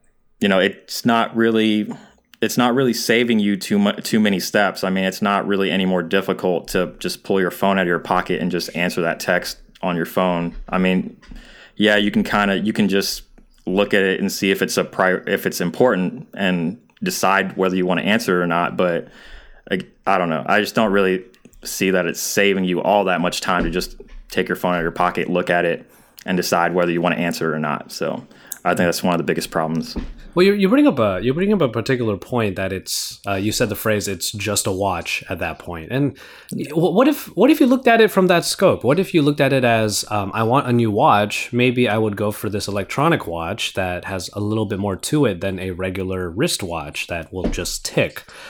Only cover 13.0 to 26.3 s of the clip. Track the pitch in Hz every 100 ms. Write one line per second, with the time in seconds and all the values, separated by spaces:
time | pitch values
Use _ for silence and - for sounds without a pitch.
13 | 95 - - - _ _ - 92 101 104
14 | 95 95 95 - 98 95 92 - 87 -
15 | 92 92 - 98 95 - 90 - 127 95
16 | 90 - - - 98 90 82 101 _ _
17 | 92 - 95 98 95 95 95 92 90 87
18 | 92 113 120 90 87 85 85 95 90 85
19 | - - - - - - - 95 - _
20 | - 95 87 78 - 104 101 - 110 101
21 | 95 92 - _ - - - - 95 92
22 | 85 - - - 101 98 90 87 - 104
23 | 92 87 87 - - 90 82 87 - -
24 | - - - - 92 90 92 87 85 82
25 | 90 87 - 90 90 87 85 - - -
26 | _ - -